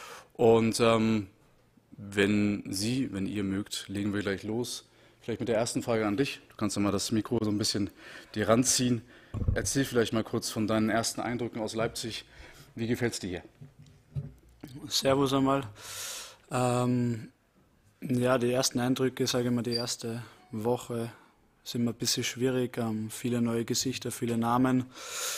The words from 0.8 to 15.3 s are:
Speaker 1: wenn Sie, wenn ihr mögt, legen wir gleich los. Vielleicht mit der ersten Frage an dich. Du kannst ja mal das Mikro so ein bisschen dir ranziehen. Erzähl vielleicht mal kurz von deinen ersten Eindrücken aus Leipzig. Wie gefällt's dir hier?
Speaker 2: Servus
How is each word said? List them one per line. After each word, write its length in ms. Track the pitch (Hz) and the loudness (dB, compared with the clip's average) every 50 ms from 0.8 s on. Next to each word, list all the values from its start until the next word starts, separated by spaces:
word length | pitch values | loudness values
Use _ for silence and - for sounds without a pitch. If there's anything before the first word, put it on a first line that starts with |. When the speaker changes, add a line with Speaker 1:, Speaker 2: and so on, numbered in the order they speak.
| 120 113 113 110 110 110 110 107 101 - - _ _ _ _ _ _ _ _ _ _ _ - | 4 6 6 6 4 2 0 -2 -4 -6 -12 _ _ _ _ _ _ _ _ _ _ _ -20
Speaker 1:
wenn 680 | - 104 101 98 104 101 101 104 104 104 104 104 95 - - | -16 -14 -2 2 4 4 6 6 4 4 4 2 0 -4 -4
Sie, 440 | 101 95 104 113 127 135 127 95 95 | -4 -2 0 0 0 0 -2 -2 -2
wenn 120 | 98 95 | -4 -4
ihr 180 | 98 98 104 98 | -2 -2 -2 -2
mögt, 420 | 95 95 98 104 - - - - - | -2 -2 -2 -4 -6 -8 -10 -10 -8
legen 260 | 98 101 101 104 98 | -6 -4 -2 -2 -2
wir 80 | 104 | -2
gleich 220 | 92 101 98 92 - | -2 -2 -4 -4 -4
los. 440 | 104 110 120 123 123 - - - _ _ - - - - _ | -4 -4 -4 -4 -6 -8 -10 -12 _ _ -20 -20 -20 -20 _
Vielleicht 180 | - - 110 101 | -8 -8 -6 -4
mit 100 | 120 110 | -2 0
der 80 | 113 107 | 2 2
ersten 240 | 123 123 - 127 | 2 0 -2 -2
Frage 240 | - 127 117 110 110 | -2 0 0 2 2
an 120 | 104 104 95 | 2 2 0
dich. 220 | 143 143 - - - - | 0 -2 -4 -8 -14 -18
Du 60 | - - | -8 -4
kannst 180 | 107 101 - | -4 -2 0
ja 80 | 104 101 | 0 2
mal 80 | 101 | 2
das 200 | 95 98 - - | 2 0 0 0
Mikro 320 | 117 107 - - 123 113 110 | 0 0 0 0 0 0 0
so 60 | 107 | 0
ein 80 | 104 101 | 0 0
bisschen 320 | 107 - - 107 101 - - - - - - - - - - | 0 0 0 -2 -2 -4 -6 -12 -20 -20 -18 -18 -18 -8 -4
dir 120 | 107 104 104 | 0 2 4
ranziehen. 540 | 113 120 127 - - - 127 120 123 113 - - - - - - - 107 101 - - | 6 6 6 4 2 2 2 2 0 0 -2 -8 -18 -20 -16 -10 -8 -2 0 0 0
Erzähl 280 | - 110 - - 139 135 | 0 0 0 0 0 0
vielleicht 300 | - 120 120 110 - 117 | 2 2 2 2 2 2
mal 100 | 113 107 | 0 -2
kurz 280 | - - 113 - - | 0 -2 -4 -4 -4
von 160 | - 117 107 104 | -2 -2 0 2
deinen 240 | 110 110 107 110 | 2 2 2 2
ersten 280 | 101 117 110 - - - | 2 2 0 -2 -2 -4
Eindrücken 400 | - 113 120 117 120 110 - 117 | -4 -4 -4 -4 -4 -4 -4 -4
aus 140 | 110 107 110 | -6 -4 -2
Leipzig. 520 | 110 113 120 117 - - 113 104 - - - - - - - - - - - - | -2 -2 -2 -2 -4 -8 -6 -8 -10 -12 -14 -18 -20 -20 -20 -20 -20 -20 -16 -8
Wie 100 | 113 117 | -6 -2
gefällt's 340 | 113 123 - 123 117 - - | -2 0 0 0 0 -2 -2
dir 80 | - 92 | -6 -6
hier? 160 | 87 85 - - - - - - - - - - - - _ _ - - - - - - - - - _ - - 123 156 156 - | -6 -8 -10 -12 -18 -20 -20 -20 -20 -20 -20 -20 -20 -20 _ _ -8 -8 -8 -8 -12 -20 -20 -20 -20 _ -18 -18 -16 -16 -10 -4
Speaker 2:
Servus 460 | - - - 135 135 139 139 131 | -2 0 2 4 4 4 4 2